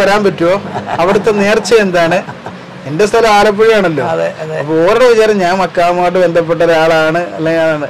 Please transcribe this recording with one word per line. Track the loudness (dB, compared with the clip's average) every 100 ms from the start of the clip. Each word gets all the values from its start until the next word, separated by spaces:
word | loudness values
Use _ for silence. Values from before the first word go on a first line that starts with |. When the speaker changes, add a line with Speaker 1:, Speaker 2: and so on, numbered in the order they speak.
Speaker 1:
വരാൻ | 2 2 0
പറ്റുമോ? | 0 0 0 -4 -10 -8 -2
അവിടുത്തെ | 0 0 0 0
നേർച്ച | 0 0 2 2
എന്താണ്?" | 2 0 0 -2 -4 -14 -16 -16 -18 -16 -8
എൻ്റെ | -2 0
സ്ഥലം | 2 4 4
ആലപ്പുഴയാണല്ലോ. | 2 2 2 2 0 -2 -4
Speaker 2:
അതെ, | -4 -4 -6
അതെ. | -8 -8
Speaker 1:
അപ്പൊ | -2 0
ഓരുടെ | 2 4 4
വിചാരം | 4 4 2
ഞാൻ | 0 0
മക്കാമുമായിട്ട് | -2 0 0 0 0 2 0
ബന്ധപ്പെട്ട | 0 0 0 2
ഒരാളാണ്, | 2 2 2 0 -2 -4 -4
അല്ലെങ്കിൽ | -2 0 0
ആണ്. | -2 -6